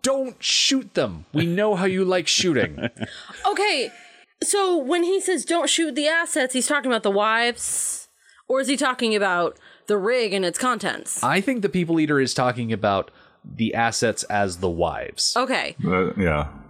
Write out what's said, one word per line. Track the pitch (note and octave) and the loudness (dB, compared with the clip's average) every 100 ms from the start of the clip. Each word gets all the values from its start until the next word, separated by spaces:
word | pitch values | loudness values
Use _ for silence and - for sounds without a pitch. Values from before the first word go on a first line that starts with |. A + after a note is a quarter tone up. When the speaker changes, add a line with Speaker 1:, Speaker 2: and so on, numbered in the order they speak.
Speaker 1:
Don't | B3+ C4+ C4 - | 0 0 -2 -4
shoot | - - - C4+ - - | -2 2 2 2 0 -2
them. | B2 E2 - D3 | -2 -4 -4 -2
We | E3+ | 0
know | F3 G#3+ F#3+ | 2 2 2
how | F#3+ | 0
you | F#3 | 2
like | F#3 F#3 - | 2 2 2
shooting." | - F#3 C3+ F2+ C#2+ A#2+ - A2 - | 0 2 2 0 -2 -8 -6 -10 -10
<laughs> | - - F#4 | -18 -4 -2
Speaker 2:
Okay, | G4+ G#4 D#4 A3+ - - - _ _ | 0 0 0 -2 -8 -20 -20 _ _
so | - G4+ F#4+ F4 | 0 2 2 2
when | B3+ F4 | 2 0
he | E4+ F#4+ | 2 0
says, | - F4 - | 0 -2 0
"Don't | E4+ D4 | 0 2
shoot | - E4 | 0 0
the | B3+ D4 | 0 0
assets," | E4 E4+ D#4 C4 B3+ | 0 0 -2 0 -2
he's | A3+ | 0
talking | D4 B3+ | 0 0
about | A#3 | 0
the | G#3 | 2
wives? | G3 G#3+ A3+ A#3+ A#3 - - - - - _ _ _ _ | 2 2 2 0 -2 -6 -4 -4 -6 -12 _ _ _ _
Or | C4 | 0
is | B3+ | 0
he | C#4 | 0
talking | C#4 B3 A#3 G#3+ | 0 0 0 2
about | G3 F3 E3+ - - - - | 2 2 0 -4 -20 -20 -2
the | G3+ | 0
rig | G3 B3+ A3 | 2 0 0
and | G3 | 0
its | F3+ E3+ | 0 0
contents? | B3+ A#3 F#3+ - - - | -2 0 -2 -6 -8 -2
Speaker 1:
I | A#2+ E3+ | 0 2
think | G3 B3 | 2 0
the | F#3+ | 0
People | F#3 E3+ E3 | 0 0 2
Eater | D3+ D3 | 2 2
is | B2+ | 2
talking | - B2 A#2+ A#2 | 2 0 0 -4
about | A2 G#2 G2 - - - _ - | 0 2 0 -2 -12 -20 _ -18
the | - A2+ | -4 -2
assets | A2+ A#2 G#2+ A#2 G#2 - | 2 0 2 0 -2 -2
as | G#2 G2 F2 | 0 0 0
the | F#2 | -2
wives. | E2+ E2+ - - - - - | 0 0 -2 -10 -4 -2 0
Speaker 2:
Okay. | C4 A#3 - - - | 0 -2 -2 -4 0
Speaker 3:
Uh, | F#3 F#2 - | 2 2 2
yeah. | F2+ D2+ D2 - | 2 2 -2 -8